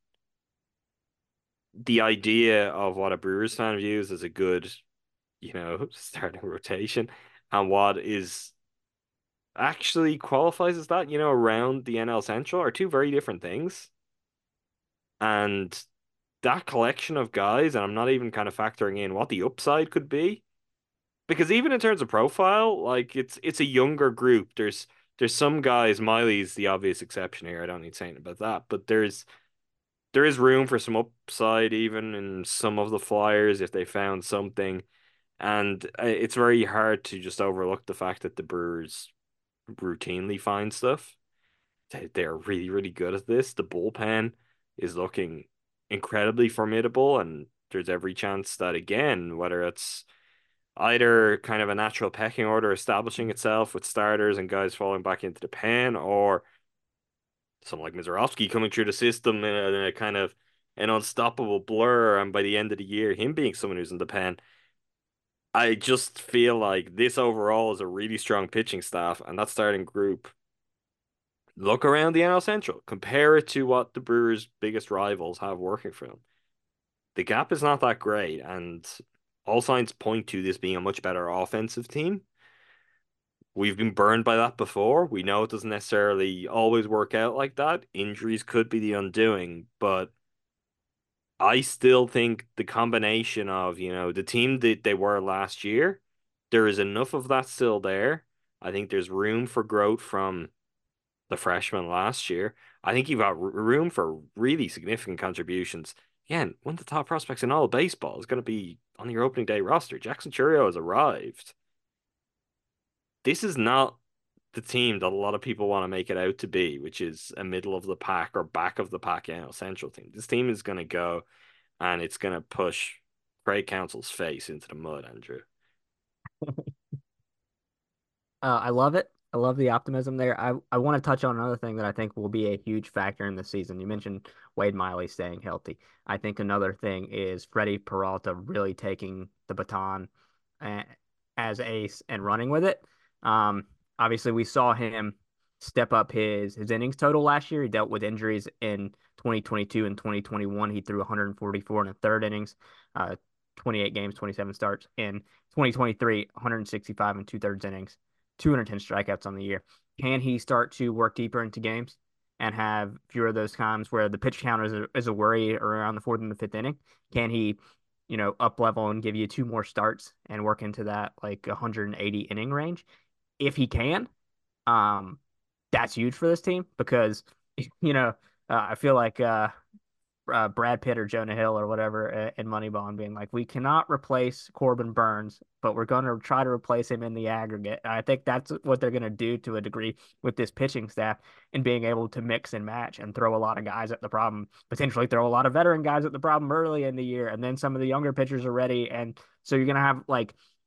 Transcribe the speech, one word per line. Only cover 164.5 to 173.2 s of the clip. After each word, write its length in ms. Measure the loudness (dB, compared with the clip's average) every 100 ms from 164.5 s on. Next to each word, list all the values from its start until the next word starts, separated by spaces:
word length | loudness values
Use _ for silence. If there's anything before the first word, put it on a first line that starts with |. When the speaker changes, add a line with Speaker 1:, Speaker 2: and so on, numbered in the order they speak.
| 0
Speaker 2:
is 80 | 0
a, 140 | -4 -4
is 120 | -4 -2
a 60 |
worry 440 | 2 4 4 2 0
around 380 | 0 -2 -2
the 60 | -4
fourth 200 | -2 -4
and 100 | -4
the 40 |
fifth 200 | -6 -6
inning? 220 | -4 -4 -6 _ _ _
Can 160 | -2 0
he, 280 | 0 0 -2 _ _ _ _ -8
you 80 | -2
know, 180 | -2 2
up 180 | 0 2
level 300 | 2 2 0
and 140 | -2
give 120 | -2
you 120 | -2 -2
two 180 | -2
more 180 | -2 -4
starts 520 | -4 0 0 0 -8 _ -12
and 160 | -4
work 200 | -2 -2
into 220 | -4 -8
that, 280 | -6 -4 -6 -8
like, 240 | -10 -8 -8
hundred 420 | -6 -6 -4 -4
and 80 | -4
eighty 220 | -4 -4
inning 300 | -4 -6 -4
range? 340 | -4 -4 -6 _ _ _ _